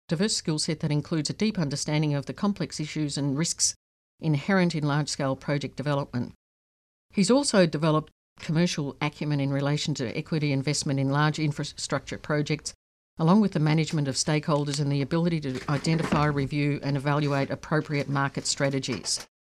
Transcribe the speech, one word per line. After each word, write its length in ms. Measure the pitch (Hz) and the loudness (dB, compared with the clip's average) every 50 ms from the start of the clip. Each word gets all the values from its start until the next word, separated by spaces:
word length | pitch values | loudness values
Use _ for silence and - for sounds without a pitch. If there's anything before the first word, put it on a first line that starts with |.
| _ - | _ -4
a 60 | 170 | -2
diverse 200 | 151 196 220 - | 0 0 0 0
skill 240 | - - - 156 156 | -2 -2 -2 -2 0
set 220 | - - 160 151 | 0 -2 -2 -2
that 100 | - 151 | 0 0
includes 380 | 147 147 143 - 175 160 143 - | 0 0 0 0 0 -2 0 -2
a 40 | 139 | -2
deep 240 | - 208 220 214 190 | 0 0 0 2 0
understanding 560 | 160 139 139 143 - - 151 151 156 151 143 | 0 -2 -2 -4 -2 0 2 2 2 2 2
of 140 | 143 135 - | 0 -2 -4
the 60 | 131 | -4
complex 460 | - - 202 202 - 165 - - - | -2 0 0 0 0 -4 -6 -6 -6
issues 380 | 156 151 - 156 151 143 143 143 | -6 -6 -4 -2 -2 -2 -2 -2
and 200 | 139 143 131 143 | -2 0 0 0
risks 360 | 170 - - - - - - - _ _ _ _ _ _ _ _ | 0 -2 0 0 0 -2 -2 -4 _ _ _ _ _ _ _ _
inherent 560 | - 160 151 139 - - 196 190 180 175 165 | 0 0 0 2 2 2 2 4 4 2 2
in 80 | 160 147 | 0 0
large-scale 520 | 147 139 151 147 143 - - 147 135 135 | 0 0 0 0 -2 -4 -2 -2 -2 -2
project 400 | 131 - - 147 143 139 127 - | -2 -2 -2 -2 -2 -2 -4 -6
development. 580 | - 143 147 143 139 143 - - 123 120 - - _ _ _ _ _ _ _ _ _ _ _ _ _ _ _ - | -6 -2 0 0 0 -2 -2 -4 -4 -4 -6 -8 _ _ _ _ _ _ _ _ _ _ _ _ _ _ _ 0
He's 160 | 214 190 165 | 2 4 6
also 380 | 240 277 285 - - 202 180 160 | 6 4 4 4 4 4 4 4
developed 440 | - 147 160 160 151 156 151 - _ _ _ _ _ - | 4 0 2 2 2 2 0 -2 _ _ _ _ _ -10
commercial 560 | - - 160 165 175 175 - - 147 139 - - | -6 -2 2 2 2 2 0 -2 -4 -6 -4 -4
acumen 400 | 151 147 - - 160 147 147 143 | -4 -4 -4 -4 -2 0 0 0
in 140 | 139 139 139 | 0 0 0
relation 400 | 139 143 139 147 147 - - 143 | 0 0 0 0 0 0 -2 -2
to 220 | - 131 110 - - | -2 -4 -4 -4 -6
equity 340 | 156 - 170 156 151 147 | -6 -4 -2 -2 0 0
investment 480 | 139 135 127 151 147 - - 156 139 139 | 0 0 0 0 -2 -2 -2 -2 0 0
in 100 | 135 135 | 0 0
large 280 | 139 147 151 156 147 - | 2 2 2 2 2 0
infrastructure 800 | 156 147 143 - 151 - - - - - 156 135 - - - 98 | 0 -2 -2 -2 -6 -8 -8 -10 -6 -4 -4 -4 -4 -6 -10 -8
projects, 560 | - - 156 147 147 - 156 143 - - - _ _ _ _ _ _ _ _ - | -4 -2 -2 0 0 -2 -4 -4 -6 -10 -14 _ _ _ _ _ _ _ _ 0
along 220 | 165 160 185 220 | 4 6 6 6
with 100 | 208 196 | 4 4
the 80 | - 160 | 2 2
management 480 | 151 156 151 160 156 147 - 156 143 139 | 2 2 4 2 2 0 0 -2 -2 0
of 80 | 127 | -2
stakeholders 640 | - - - 151 151 147 - 156 147 143 143 139 147 | -2 0 0 0 0 0 0 0 0 0 -2 -2 -2
and 120 | 147 139 | 0 0
the 120 | 143 143 139 | 0 0 0
ability 360 | - 170 170 170 175 170 160 | 0 0 0 2 2 0 0
to 200 | 147 135 131 127 - - | -2 -4 -6 -4 -2 -2
identify, 560 | 160 139 - 165 165 165 170 - - 151 143 | -2 0 0 0 0 0 0 0 2 2 2
review 540 | 151 143 143 139 127 151 147 143 147 143 147 | 2 2 0 -2 -2 0 0 2 2 0 0
and 160 | - 139 143 147 | -2 -2 -2 0
evaluate 540 | 135 147 143 147 147 143 143 139 139 - | 0 0 2 2 2 2 2 0 0 -2
appropriate 580 | - - - - 160 156 147 - 151 143 139 - | -4 -6 -4 -2 0 0 0 0 -2 -2 -2 -2
market 380 | 139 139 139 135 - - - - | 0 0 0 -2 -2 -4 -4 -4
strategies. 800 | - - 143 139 135 135 131 - 120 92 - - - - - - _ _ | -2 0 0 0 0 -2 -2 -4 -4 -6 -4 -4 -4 -6 -6 -10 _ _